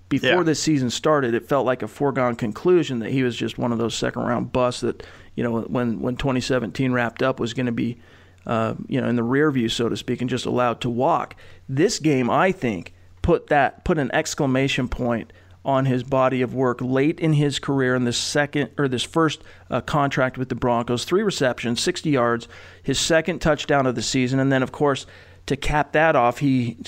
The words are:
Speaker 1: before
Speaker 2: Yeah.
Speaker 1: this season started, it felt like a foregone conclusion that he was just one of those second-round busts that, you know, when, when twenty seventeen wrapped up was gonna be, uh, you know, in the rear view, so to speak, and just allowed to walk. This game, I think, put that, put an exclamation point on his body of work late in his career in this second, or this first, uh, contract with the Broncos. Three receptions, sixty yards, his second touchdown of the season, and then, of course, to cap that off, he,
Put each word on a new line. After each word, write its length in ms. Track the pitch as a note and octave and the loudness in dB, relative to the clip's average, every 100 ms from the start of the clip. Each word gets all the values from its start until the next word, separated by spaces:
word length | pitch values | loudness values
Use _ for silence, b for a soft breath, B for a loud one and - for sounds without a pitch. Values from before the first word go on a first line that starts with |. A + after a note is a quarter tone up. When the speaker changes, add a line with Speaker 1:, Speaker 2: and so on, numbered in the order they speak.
| - | -4
Speaker 1:
before 200 | C3+ C3 | 0 2
Speaker 2:
Yeah. 120 | F3+ | 4
Speaker 1:
this 180 | E3 C#3+ | 2 2
season 280 | D#3+ C#3+ B2 | 2 2 0
started, 440 | - D#3 D3 B2 | 0 2 2 2
it 140 | A#2 - | -2 0
felt 180 | C3+ A#2+ | 0 2
like 160 | B2+ | 0
a 60 | A2 | -4
foregone 480 | - C#3+ C3 B2 A#2 | -2 0 2 0 0
conclusion 640 | - - F3+ F3+ C#3+ A#2+ | -4 0 4 4 4 -4
that 100 | G#2 | -2
he 140 | C3+ | 0
was 100 | B2 | 0
just 240 | A2+ A2+ - | 0 -6 -2
one 140 | B2 | -2
of 60 | A#2 | 0
those 180 | A2+ - | -2 -2
second-round 560 | B2 A#2+ A#2 A#2+ B2 | -4 -2 -2 -2 -2
busts 300 | C3 B2 - | 0 0 0
that, 200 | A#2 - B B B | -4 -4 B B B
you 80 | - | -4
know, 200 | A#2+ A2+ | -2 -2
when, 380 | - B2+ A#2+ G2+ | -2 -2 -2 -2
when 160 | B2 B2+ | -4 -2
twenty 240 | C#3 B2+ | -2 -2
seventeen 520 | B2 B2+ A2 - C3 | 0 -2 -2 -2 -2
wrapped 280 | B2 A#2 - | 0 -2 -2
up 200 | C3 C3 | -2 -2
was 120 | A2+ | -4
gonna 200 | C3+ B2 | -4 -4
be, 260 | A#2+ A#2 A#2+ b b b b - | -2 -4 -6 b b b b -4
uh, 280 | A2+ A2 A#2 - | -2 -2 -4 -4
you 140 | B2+ | -2
know, 80 | A#2 | 0
in 80 | A#2+ | 0
the 80 | |
rear 260 | A#2 C3+ D#3 | 0 2 2
view, 180 | C3 A2+ | 2 -2
so 200 | A#2 A#2 | 0 -2
to 80 | G2 | -2
speak, 240 | - A#2+ | -4 -4
and 100 | B2 | -2
just 160 | B2 - | -4 -2
allowed 340 | A#2+ B2 A#2 | 0 0 0
to 60 | B2 | -4
walk. 460 | A#2+ D3+ C#3+ - - b b - | 0 0 0 -4 -14 b b -6
This 300 | C3+ A3 - | 0 0 2
game, 320 | D#3 C3 A#2 | 0 2 2
I 220 | C3+ F#3+ | 2 2
think, 420 | F#3 B2 F2 - b b b | 0 -4 -4 -8 b b b
put 260 | - E3 - | 0 0 2
that, 360 | D3 B2+ - | 2 2 -2
put 140 | - D#3+ | -2 0
an 140 | B2+ | 0
exclamation 720 | D#3 - - C#3 C3 C3+ - B2 | -2 -2 -2 0 2 0 -2 -4
point 460 | - B2 A#2 - b b b | -4 -2 -2 -6 b b b
on 220 | C#3+ C3+ C3+ | -2 0 2
his 180 | B2+ | 0
body 380 | C3 C3+ C3 B2+ | 0 2 2 2
of 120 | B2 | -2
work 240 | B2 B2+ A#2 | 0 0 0
late 380 | B2+ C3 D3+ E3+ | 0 2 2 2
in 140 | D#3+ | 2
his 260 | D3 C#3+ C#3 | 4 2 0
career 380 | - C#3 B2+ B2+ | -2 0 2 2
in 80 | |
this 120 | A#2+ A#2 | 0 -2
second, 540 | - D3 C#3+ D3 C3+ - | -2 -2 0 -2 -2 -2
or 80 | C#3 | -2
this 160 | B2 | -2
first, 400 | - E3 D#3 - B B B | -2 2 2 0 B B B
uh, 120 | B2 | -6
contract 580 | - D3+ C#3 C#3+ B2+ B2+ | -2 0 0 0 -2 -2
with 100 | B2+ | -6
the 60 | |
Broncos. 500 | A#2+ B2 A#2 A#2+ A#2+ | -2 0 0 0 -4
Three 200 | - F#3 | 0 0
receptions, 560 | G#3 - C3 - A#2 A#2+ | 0 0 0 0 -4 -2
sixty 300 | F3+ F3 D#3+ | -2 -2 0
yards, 360 | C3+ A#2+ A#2 - B B B | 2 2 0 -6 B B B
his 160 | - C3 | -4 -2
second 400 | - D#3+ D#3 D#3+ | 2 2 2 -2
touchdown 460 | E3 D3 - C#3+ C3 | 0 0 2 2 2
of 100 | A2+ | -2
the 60 | |
season, 360 | G#2+ C3+ B2 C3+ | -2 0 0 2
and 140 | C3+ | 2
then, 100 | C3 | 2
of 80 | B2+ | 0
course, 360 | - D3 C3 - B B B - | 0 0 0 -6 B B B -6
to 100 | C3+ | -2
cap 360 | - D3+ - | 0 0 0
that 240 | D3+ D#3+ C#3+ | 2 4 4
off, 220 | A#2+ - | 2 2
he, 380 | C#3 C3 A#2 - | 0 2 -2 -6